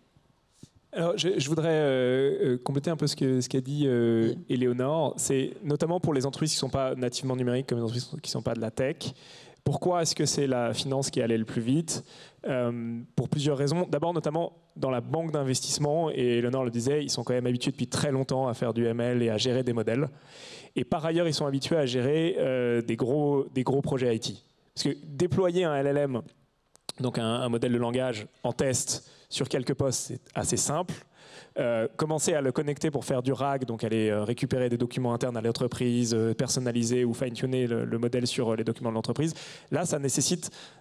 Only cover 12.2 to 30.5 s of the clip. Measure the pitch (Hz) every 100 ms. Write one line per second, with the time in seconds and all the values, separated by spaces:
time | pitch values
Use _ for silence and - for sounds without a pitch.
12.2 | - - - 131 120 120 117 117 123 -
13.2 | 123 147 143 135 143 170 175 143 165 170
14.2 | 151 156 170 - _ - 139 123 120 151
15.2 | 165 151 135 127 - - 147 156 160 -
16.2 | 123 120 120 131 127 117 117 147 143 -
17.2 | 117 127 123 123 - 139 123 - 151 135
18.2 | 131 131 131 110 120 117 117 117 120 123
19.2 | 117 107 123 123 123 117 107 120 147 -
20.2 | - - - - - - - 175 160 165
21.2 | 170 147 147 139 131 170 135 123 123 156
22.2 | 165 - 139 127 123 120 117 113 120 147
23.2 | 147 143 135 131 123 139 143 135 123 113
24.2 | - 101 - _ _ - 147 139 156 139
25.2 | 180 151 185 175 175 143 139 143 143 123
26.2 | - - _ _ _ - - - 127 117
27.2 | 113 117 127 117 123 120 120 123 127 110
28.2 | 104 _ 127 120 139 123 - - - -
29.2 | - - 135 143 127 143 139 120 - 117
30.2 | - - 104